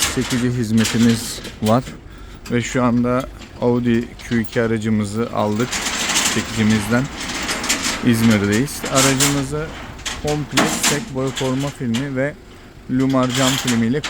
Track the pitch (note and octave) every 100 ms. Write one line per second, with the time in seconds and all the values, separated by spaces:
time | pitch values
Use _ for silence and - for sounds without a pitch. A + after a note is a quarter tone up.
0 | - - B2 B2+ B2 B2 A2 A2+ A2 A#2
1 | A#2 A#2 - - - - G#2+ A#2 - -
2 | - - - - - A#2+ A#2 C3 B2 A#2+
3 | A#2+ B2 C3 - - - B2 A#2+ A#2+ A#2
4 | A#2+ - - A#2 G#2+ - A2+ A2+ A2 G#2+
5 | G2+ G#2+ A#2+ - G#2+ G#2+ B2+ - - -
6 | - - - - - A2 G#2+ A2 G2+ A#2+
7 | C#3 - - - - - - - - -
8 | - A2+ A2+ G#2+ G2+ G#2 C#3+ - - C#3
9 | C3+ C3+ C#3 C#3+ C3+ D3+ D#3 - - -
10 | - - D3 D3 D3 C3 - - - C#3+
11 | A#2 C3 C3+ B2+ C3 C3 C#3 - B2+ A2+
12 | C#3+ C3 C#3 D#3+ - - - - - B2+
13 | C3+ C3+ B2+ B2 C3 C3+ C3 A#2 A2+ C#3